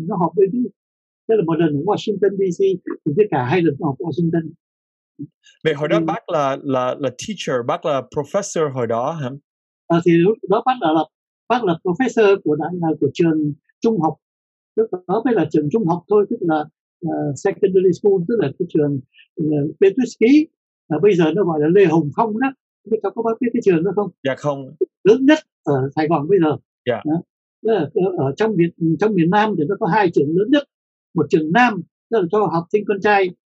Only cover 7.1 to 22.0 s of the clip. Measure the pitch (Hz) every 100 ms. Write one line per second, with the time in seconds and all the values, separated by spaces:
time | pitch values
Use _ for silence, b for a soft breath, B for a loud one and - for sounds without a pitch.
7.1 | 120 - 196 - 131 123 170 165 135 -
8.1 | 156 143 196 196 180 151 131 113 117 131
9.1 | 165 127 139 _ _ _ _ - 170 175
10.1 | 170 175 226 - 208 254 254 160 160 -
11.1 | _ _ _ - 240 208 165 185 175 247
12.1 | 240 208 196 - 151 160 180 160 151 139
13.1 | - 170 156 147 143 _ _ 226 220 156
14.1 | 151 _ _ _ _ _ - 220 185 -
15.1 | 208 254 220 160 160 147 226 180 170 -
16.1 | 208 196 151 170 156 151 _ _ _ 160
17.1 | 151 147 135 196 - 190 185 185 170 208
18.1 | 190 170 233 143 - 175 165 147 139 -
19.1 | b b - 151 147 143 - 196 262 247
20.1 | - 226 294 311 _ _ _ - 151 202
21.1 | 175 160 175 175 156 151 190 185 160